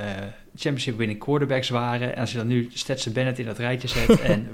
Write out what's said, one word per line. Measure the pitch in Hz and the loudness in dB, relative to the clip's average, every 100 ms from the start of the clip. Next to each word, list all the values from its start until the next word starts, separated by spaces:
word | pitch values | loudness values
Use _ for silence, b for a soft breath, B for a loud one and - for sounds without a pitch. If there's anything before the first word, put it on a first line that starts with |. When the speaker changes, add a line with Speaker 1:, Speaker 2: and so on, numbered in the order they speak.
| 104 95 98 - - | -6 -6 -8 -12 -18
Speaker 1:
championship | - 160 135 135 110 | -6 -2 -2 -2 -2
winning | 113 104 | -2 -2
quarterbacks | - 147 139 131 127 | 0 2 2 0 0
waren, | 123 120 120 123 | 0 0 0 -2
en | - | -2
als | 120 | -4
je | 117 | -2
dan | 113 | 2
nu | 123 120 | 2 0
Stetson | - - 131 - | -4 -4 -4 -2
Bennett | 110 127 123 | 0 0 -2
in | 113 | -4
dat | 104 | -4
rijtje | 120 127 123 | -2 -2 -2
zet | - - 220 | 2 6 6
Speaker 2:
<laughs> | |
Speaker 1:
en | 127 104 - | 6 2 0